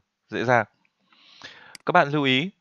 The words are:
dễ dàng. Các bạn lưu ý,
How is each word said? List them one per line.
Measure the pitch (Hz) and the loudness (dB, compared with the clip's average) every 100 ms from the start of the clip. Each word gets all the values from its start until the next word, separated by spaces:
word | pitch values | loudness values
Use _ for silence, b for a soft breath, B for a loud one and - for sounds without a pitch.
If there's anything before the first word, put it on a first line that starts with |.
| _ _ _ | _ _ _
dễ | 92 | -6
dàng. | 117 120 107 _ _ _ _ B B B B B B B - | 0 0 -2 _ _ _ _ B B B B B B B 0
Các | |
bạn | 175 143 | 0 2
lưu | 151 | 0
ý, | 135 131 185 - | 0 0 -2 -10